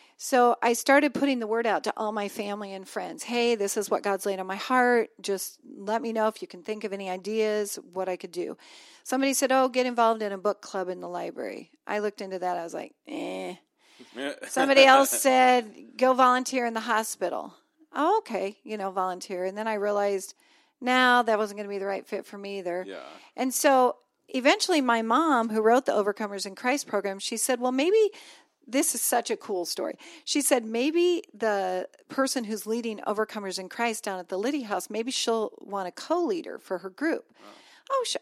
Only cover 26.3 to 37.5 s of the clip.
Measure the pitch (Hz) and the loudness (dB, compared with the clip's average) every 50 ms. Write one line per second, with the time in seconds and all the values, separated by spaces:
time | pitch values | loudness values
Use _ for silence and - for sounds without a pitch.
26.3 | 202 196 185 196 190 - - 247 269 277 - - - 202 190 202 196 196 - - | -6 -8 -10 -10 -8 -4 -2 0 0 0 -2 -2 -4 -2 -2 -4 -6 -6 -6 -6
27.3 | - 214 - - 254 240 247 254 254 262 294 349 415 453 427 392 - - - - | -4 -2 -2 0 0 0 0 0 0 2 2 4 4 4 4 2 0 -6 -18 -20
28.3 | - - _ _ _ _ _ - 220 277 294 - - 233 - - 247 240 233 - | -20 -20 _ _ _ _ _ -2 0 0 0 0 -2 -2 -2 0 0 0 0 -2
29.3 | 226 - - - 202 180 170 - - - - - - - - - - - - - | -6 -6 -6 -4 -4 -4 -4 -4 -6 -6 -6 -6 -8 -10 -16 -20 -20 -12 -6 -2
30.3 | - 294 269 - 285 247 220 220 226 233 254 311 311 339 349 359 349 330 - - | -2 0 2 4 2 2 2 0 -2 0 0 2 2 2 4 2 2 0 -4 -8
31.3 | - 202 220 214 208 196 190 185 185 185 - - - - _ - - - 269 262 | -8 -4 -2 0 0 0 0 -2 -2 -4 -6 -8 -12 -20 _ -6 -2 0 0 0
32.3 | - 262 226 208 220 202 - 214 220 240 233 226 214 190 - - 208 208 220 214 | -2 -4 -4 -6 -6 -6 -4 -4 -4 -4 -4 -4 -6 -6 -4 -4 -2 -2 -2 -4
33.3 | - 220 202 190 180 190 190 180 - - 233 240 220 - - 208 190 185 175 - | -4 -8 -8 -6 -6 -8 -8 -8 -4 -2 -2 -2 -2 -4 -6 -6 -6 -6 -6 -6
34.3 | 190 185 208 262 285 294 240 202 202 180 - - 208 220 226 262 - - - 240 | -4 -2 -2 -2 -2 -4 -4 -4 -4 -4 -4 -4 -6 -4 -4 -4 -4 -2 0 0
35.3 | 226 226 214 - - - - - 202 196 185 180 - - - - 311 359 339 269 | 0 0 0 -4 -6 -10 -12 -8 -6 -6 -6 -6 -8 -8 -4 -2 0 0 0 0
36.3 | 190 165 - - - - - - 190 175 185 190 185 - 277 330 285 - - _ | -2 -4 -6 -8 -12 -12 -8 -8 -8 -6 -8 -10 -8 -4 -2 -2 -2 -2 -6 _
37.3 | _ _ - - | _ _ -20 -20